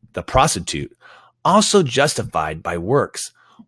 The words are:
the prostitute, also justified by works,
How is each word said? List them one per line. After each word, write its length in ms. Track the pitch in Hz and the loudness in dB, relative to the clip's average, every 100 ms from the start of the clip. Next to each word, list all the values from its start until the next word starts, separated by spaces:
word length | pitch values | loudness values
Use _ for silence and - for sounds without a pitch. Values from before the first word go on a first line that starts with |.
| - | -14
the 100 | - | -12
prostitute, 720 | - 131 139 98 80 73 71 _ - - _ _ | -2 2 2 0 -6 -8 -8 _ -20 -20 _ _
also 380 | 151 196 202 202 | 2 4 4 4
justified 800 | 147 127 143 - 104 82 78 80 | 2 2 0 0 -4 -4 -4 -6
by 140 | 82 87 | -6 -6
works, 560 | 87 139 98 - - _ _ - | 0 0 0 -6 -14 _ _ -20